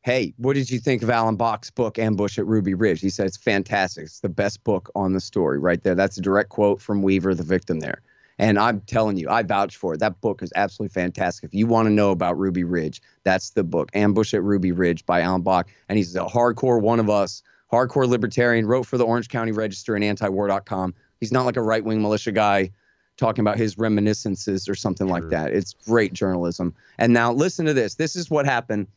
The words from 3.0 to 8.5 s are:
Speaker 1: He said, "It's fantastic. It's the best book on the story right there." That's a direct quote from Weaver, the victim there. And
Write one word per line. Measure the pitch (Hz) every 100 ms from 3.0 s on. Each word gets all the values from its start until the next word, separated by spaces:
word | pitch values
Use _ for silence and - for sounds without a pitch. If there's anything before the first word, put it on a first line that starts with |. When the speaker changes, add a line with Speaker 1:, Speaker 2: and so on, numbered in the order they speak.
Speaker 1:
He | 95
said, | 90 98
"It's | -
fantastic. | - 101 95 101 92 -
It's | 78 -
the | 98
best | 85 101 -
book | - 95 -
on | 98 95
the | 95
story | - 104 80 69
right | 87 87
there." | 95
That's | 90 98 101
a |
direct | 95 98 -
quote | - 104 98
from | - 101
Weaver, | 98 95 92
the | 85
victim | 80 92 - 80
there. | 73 - _ _ _ -
And | 107